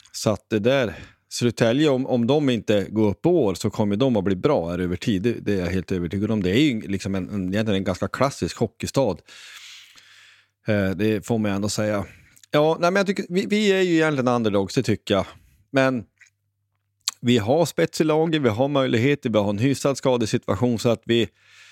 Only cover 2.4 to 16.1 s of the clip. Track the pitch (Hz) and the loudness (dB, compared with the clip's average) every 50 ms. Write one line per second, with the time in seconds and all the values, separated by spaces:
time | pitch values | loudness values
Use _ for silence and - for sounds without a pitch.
2.4 | 147 131 123 110 - - 107 101 92 - 95 107 110 104 95 - - 160 180 165 | 2 0 0 0 0 0 0 0 0 -2 0 0 2 2 2 0 0 2 2 4
3.4 | 120 98 87 - - 107 - - 110 104 101 104 135 135 120 104 87 101 95 90 | 2 2 0 -2 -4 -4 -2 -2 -2 0 0 2 2 2 2 2 2 0 0 0
4.4 | - 143 147 104 82 85 87 87 90 87 87 - - 127 104 90 98 120 113 - | 0 0 0 0 0 -2 -4 -4 -2 -2 -4 -4 -2 -2 -2 0 0 -2 -2 -4
5.4 | - 107 101 95 90 87 90 95 85 - 95 90 87 82 101 98 104 104 113 107 | -4 -4 -2 -2 -2 -2 -2 -4 -4 -4 -4 -4 -4 -4 -4 -4 -2 -2 -2 0
6.4 | 92 90 95 120 156 151 120 110 - 80 98 92 - 101 98 95 92 - 101 101 | 0 0 2 2 2 2 0 -2 -6 -6 -6 -6 -4 -4 -6 -6 -6 -6 -6 -6
7.4 | 92 90 95 107 113 110 98 95 95 101 90 - 101 95 - - 127 139 - - | -4 -2 -2 -2 0 0 0 -2 0 -2 -4 -4 -4 -6 -2 0 -2 -2 -2 -2
8.4 | - 85 - - 120 104 _ - - 95 - 139 135 107 87 - - - - - | -6 -6 -4 -4 -4 -4 _ -6 -8 -4 -2 0 0 0 -2 -4 -8 -20 -20 -20
9.4 | - - - - - - - - - - - - - - - - - - - _ | -20 -20 -20 -20 -20 -20 -20 -20 -20 -20 -20 -20 -20 -20 -20 -20 -20 -20 -20 _
10.4 | _ _ _ _ _ - 107 104 98 95 95 82 107 110 110 101 - - 120 110 | _ _ _ _ _ -2 0 0 0 0 -2 0 0 0 0 0 -2 -2 -2 -2
11.4 | 107 104 98 98 101 101 - - 107 107 107 101 95 - - - - _ _ _ | 0 -2 -2 -2 -2 -4 -4 -2 -2 -2 -2 -4 -4 -8 -12 -20 -20 _ _ _
12.4 | _ - - 147 151 156 160 156 170 175 190 202 196 185 196 196 196 - 175 190 | _ -2 0 2 2 2 2 2 0 0 2 2 0 0 -2 -4 -4 -4 -2 -2
13.4 | - 190 202 208 214 202 190 190 185 180 170 160 156 156 151 135 120 127 120 120 | -2 0 0 2 2 4 4 4 2 2 4 2 2 2 2 0 0 2 2 2
14.4 | 113 107 98 101 98 92 - 110 107 - 104 - - - 104 95 90 - - - | 2 2 2 0 0 0 0 -2 0 0 0 -2 0 0 0 0 0 -2 -8 -20
15.4 | _ _ _ _ _ _ - 135 131 131 131 120 95 - | _ _ _ _ _ _ 0 2 2 2 0 -2 -6 -10